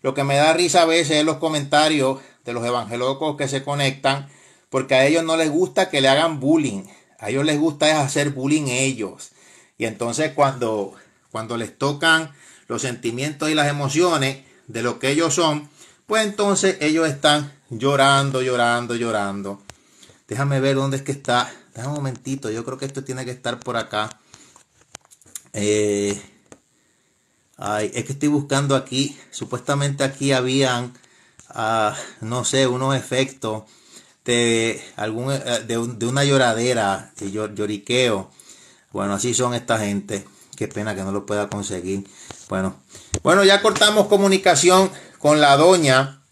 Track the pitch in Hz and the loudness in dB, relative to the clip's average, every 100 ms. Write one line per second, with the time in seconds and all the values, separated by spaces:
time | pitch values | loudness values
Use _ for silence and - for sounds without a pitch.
0 | 135 135 139 139 151 170 175 175 165 165 | -4 -2 0 4 4 4 4 4 4 2
1 | 156 151 156 151 165 151 143 147 156 151 | 2 2 2 0 -2 -2 0 2 4 2
2 | 131 135 - _ - 117 117 123 107 120 | 0 -2 -10 _ -10 -6 -2 -4 -4 -4
3 | 127 139 156 147 135 135 135 143 139 135 | -4 -2 -4 -4 -4 -4 -4 -2 -2 0
4 | 135 139 143 _ _ _ _ 131 131 131 | -2 -2 -6 _ _ _ _ -4 2 4
5 | 139 165 160 160 156 151 185 - 185 147 | 4 2 2 0 2 0 0 0 0 2
6 | 131 139 165 147 131 160 139 98 92 - | 4 4 2 0 2 2 2 -4 -12 -20
7 | _ _ 107 131 151 147 160 143 151 156 | _ _ -4 -2 0 2 0 2 2 2
8 | 139 151 143 135 139 151 139 123 135 120 | 0 0 -2 -2 -2 0 -2 -2 -2 -2
9 | 98 - - _ _ - _ _ 113 107 | -8 -10 -20 _ _ -20 _ _ -6 -4
10 | 117 113 156 147 139 131 120 107 98 - | -6 -2 -4 2 0 2 -4 -2 -6 -10
11 | _ _ _ 113 110 117 113 - 139 143 | _ _ _ -10 -6 -6 -8 -4 -4 0
12 | 165 160 156 - - - _ 117 127 117 | 2 2 0 -14 -20 -20 _ -6 -6 -4
13 | 113 120 147 143 156 156 147 147 139 147 | -6 -4 -6 -4 -2 0 0 0 -2 2
14 | 180 160 135 135 _ _ - 113 120 113 | 2 2 -2 -4 _ _ -12 -4 -4 -2
15 | 131 147 165 180 160 147 147 _ - _ | 0 0 0 2 0 0 -8 _ -20 _
16 | - 220 208 202 202 196 196 185 151 156 | -4 -2 -2 0 0 2 2 0 0 2
17 | 160 143 151 147 143 - _ 113 135 139 | 0 2 2 2 -2 -14 _ -2 0 4
18 | 135 139 139 131 127 123 120 120 120 120 | 4 4 2 -2 0 2 2 0 -2 -4
19 | 117 107 101 98 98 98 - - _ _ | -2 -2 -2 -6 -8 -10 -16 -20 _ _
20 | - _ _ 120 139 139 135 135 139 135 | -20 _ _ -4 -2 0 2 0 -2 -4
21 | 139 139 - 123 117 - _ - 127 147 | -6 -8 0 0 -2 -10 _ -12 -8 -6
22 | 135 120 - 135 117 110 117 131 135 135 | -6 -8 -8 -8 -6 -6 -8 -10 -10 -10
23 | 135 127 123 123 120 117 - 117 110 107 | -10 -10 -10 -8 -8 -8 -6 -6 -4 -6
24 | 107 - _ - _ _ _ _ _ - | -6 -10 _ -20 _ _ _ _ _ -20
25 | _ _ _ - _ 104 104 107 104 101 | _ _ _ -20 _ -4 0 2 2 0
26 | 101 101 - _ _ - _ _ _ _ | -2 -4 -12 _ _ -20 _ _ _ _
27 | _ _ _ _ _ _ 98 107 107 123 | _ _ _ _ _ _ -6 -4 -4 -6
28 | - 139 147 147 143 139 139 135 - 131 | -8 -2 0 0 0 0 2 0 0 -4
29 | 139 - - - 107 123 - 143 143 139 | -4 -6 -18 -14 -8 -8 -2 -2 -2 -2
30 | 135 139 139 131 127 135 131 123 123 123 | -4 -2 0 0 2 2 2 0 -4 -12
31 | _ _ _ - _ - 110 113 107 - | _ _ _ -20 _ -6 -2 0 0 -2
32 | - - 113 123 120 135 131 123 135 135 | -14 -12 -6 -4 -2 0 0 0 -2 -2
33 | - 123 131 - 110 107 - _ _ - | -2 -2 -2 -4 -8 -8 -12 _ _ -20
34 | _ _ - 120 117 113 113 107 - - | _ _ -2 0 2 2 0 -4 -12 -8
35 | 107 110 127 139 123 117 113 117 117 113 | -8 -6 -4 -4 -4 -6 -4 -4 -4 -6
36 | 117 135 143 135 123 113 123 120 101 95 | -4 0 2 4 4 2 0 0 0 -2
37 | 95 - 101 104 107 104 104 104 - 123 | -8 -12 -8 -6 -8 -6 -6 -6 -2 2
38 | 123 101 95 _ - - - _ _ 101 | 2 0 -4 _ -20 -20 -20 _ _ -6
39 | 101 98 120 123 123 120 120 113 104 101 | -4 -2 -2 0 -2 -2 -2 -2 0 -4
40 | 95 101 - - - - 104 - 104 98 | -4 -8 -8 -20 -20 -10 -8 -6 -6 -6
41 | 95 101 - 104 101 104 92 92 90 98 | -6 -6 -4 -4 -4 -6 -6 -8 -4 -6
42 | 98 - - - - 95 95 - _ - | -8 -20 -20 -20 -6 -4 -4 -6 _ -20
43 | - - - 185 196 202 214 190 208 214 | -10 -4 2 4 6 6 4 4 4 4
44 | 202 202 196 190 185 156 175 185 190 - | 4 4 4 4 4 4 6 6 4 -2
45 | - - 147 151 143 139 170 185 147 131 | -20 -2 2 6 6 8 8 6 6 4
46 | 139 - _ | 2 -8 _